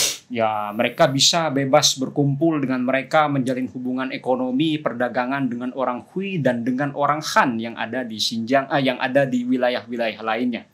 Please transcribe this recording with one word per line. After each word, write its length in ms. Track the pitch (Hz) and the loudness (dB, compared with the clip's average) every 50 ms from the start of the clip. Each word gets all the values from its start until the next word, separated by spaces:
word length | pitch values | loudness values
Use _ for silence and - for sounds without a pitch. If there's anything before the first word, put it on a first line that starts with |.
| - - - - - | 2 0 -4 -8 -12
Ya, 480 | _ 123 113 113 107 110 104 104 104 104 | _ 0 0 2 2 2 -2 -4 -4 -2
mereka 320 | 113 120 120 123 - 165 | 0 0 0 4 4 2
bisa 400 | 147 135 139 127 - - 170 160 156 | 4 4 4 2 4 2 2 0 0
bebas 460 | 131 135 139 135 135 151 143 - - | 0 0 2 4 4 4 4 4 0
berkumpul 640 | 135 131 - - 147 143 139 139 139 165 165 160 147 | 0 -4 -2 0 2 2 2 2 2 2 2 2 2
dengan 240 | 135 123 127 127 | 0 0 0 0
mereka, 480 | 123 123 131 135 131 - - 156 151 143 | 0 0 0 0 0 2 4 4 4 4
menjalin 400 | 143 135 120 123 131 123 127 117 | 2 0 0 0 -2 -2 -4 -6
hubungan 400 | - 131 123 127 127 131 131 131 | -6 -6 -6 -4 -2 -2 -4 -4
ekonomi, 640 | 139 127 - 120 127 123 127 127 123 131 160 160 151 | -6 -6 0 0 0 0 0 -2 0 2 2 2 0
perdagangan 680 | 147 151 - 117 120 123 120 104 131 123 123 135 139 135 | 0 -2 -4 -2 0 -2 0 0 -2 -2 0 -2 -2 -2
dengan 240 | 120 120 120 123 127 | -2 -2 -4 -6 -6
orang 300 | 123 135 127 123 123 120 107 | -4 -2 -2 -2 -2 -6 -8
Hui 380 | - - 180 196 196 190 170 | -8 -8 -6 -6 -4 -4 0
dan 240 | 127 127 120 120 117 | 0 0 0 0 -2
dengan 240 | 131 127 127 143 139 | -2 -2 -2 -2 -4
orang 300 | 139 147 143 143 147 156 151 | -2 0 0 0 0 0 -2
Han 300 | - - 220 196 139 113 | 0 2 2 2 2 0
yang 220 | 113 113 117 110 - | -2 -4 -6 -6 -6
ada 240 | 117 113 120 131 | -6 -4 -4 -6
di 160 | 127 113 110 107 | -6 -6 -6 -4
Xinjiang, 480 | - - 117 113 113 110 135 135 135 - | -4 -4 -2 -4 -2 2 2 2 2 2
eh, 140 | 156 143 | -2 0
yang 160 | 131 131 127 - | 2 0 0 0
ada 240 | 127 131 127 139 | -4 0 2 2
di 240 | 139 127 123 123 123 | 2 2 0 -2 0
wilayah-wilayah 720 | 123 131 127 123 123 123 110 104 113 120 117 117 110 101 104 | 0 0 2 2 0 0 -2 -4 -6 -4 -2 -2 -2 -4 -4
lainnya. 460 | 110 110 110 120 127 123 117 101 - _ | -4 -4 -2 0 -2 -2 -2 -4 -10 _